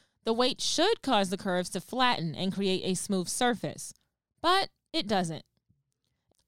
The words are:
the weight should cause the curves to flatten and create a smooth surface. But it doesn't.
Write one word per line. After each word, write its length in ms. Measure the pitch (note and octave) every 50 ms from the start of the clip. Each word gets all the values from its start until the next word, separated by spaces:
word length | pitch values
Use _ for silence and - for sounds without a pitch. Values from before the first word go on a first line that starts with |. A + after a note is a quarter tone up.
| _ _ _ _ -
the 80 | A3
weight 280 | A3+ A#3 B3 C4 - -
should 400 | - - - D4 E4+ G#4+ A4+ -
cause 300 | - C4+ A#3+ G3+ G3 F3+
the 60 | G3+
curves 320 | - - G3 F3+ F3+ F3+ -
to 100 | - F#3
flatten 540 | - - A#3+ B3+ B3+ B3 A#3+ - E3 D#3+ -
and 180 | - F#3 G3
create 300 | - F#3+ G3+ F#3+ F#3+ -
a 120 | - F#3 F#3
smooth 320 | - - - G3+ F#3 E3+ -
surface. 680 | - - B3+ A#3+ A3+ F#3 - C#3+ - - - - - _ _ _ _ _ _ _ _ _
But 260 | - E4 F#4 G4 F#4+ - _ _ _ _
it 140 | - D#4+ F3+
doesn't. 380 | G#3 G#3+ F#3 F3+ D#3+ D#3 - - _ _ _ _ _ _ _ _ _ _ _ _ _ _ _ _ _ _ _ _